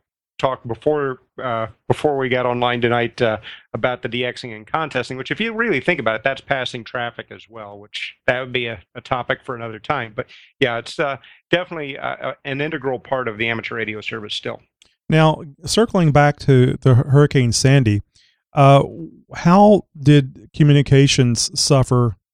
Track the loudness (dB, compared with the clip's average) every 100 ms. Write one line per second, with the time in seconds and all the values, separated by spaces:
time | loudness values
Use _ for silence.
0 | _ _ _ -4 -4 -4 -8 -4 -2 -2
1 | -4 -8 _ -12 -6 -6 -6 _ -4 -2
2 | 0 -2 -2 0 -2 -2 -2 0 0 0
3 | -2 -2 -2 -2 -10 -20 _ -6 -4 -4
4 | -8 -6 -8 -8 -16 -16 -8 -6 -4 -6
5 | -8 -10 -10 -8 -6 -4 -4 -2 -2 -2
6 | -4 -4 -4 -6 -6 -6 -4 -10 -12 -10
7 | -10 -12 -18 -20 _ -20 -18 -20 -16 -14
8 | -14 _ -6 -4 -4 -6 -6 -10 _ -20
9 | -8 -8 -4 -8 -8 -12 -10 -12 -6 -6
10 | -6 -10 -12 -16 _ _ -2 -2 -8 -6
11 | -6 -6 -14 -20 _ -4 -4 -10 -10 -8
12 | -8 -8 -10 -10 -10 -6 -6 -6 -6 -8
13 | -6 -4 -4 -4 -4 -4 -6 -8 -6 -8
14 | -10 -10 -10 -10 -10 -12 _ _ _ _
15 | -2 2 2 0 -10 -14 -4 0 0 2
16 | 2 2 0 0 2 4 4 2 4 4
17 | 4 4 4 4 0 2 4 4 4 0
18 | -2 _ _ _ _ 4 6 6 4 -6
19 | -16 -18 _ -2 4 6 8 6 0 -2
20 | 6 6 4 -10 -20 2 4 6 6 6
21 | 6 4 2 0 -4 -4 2 2 4 2
22 | 0 -2 _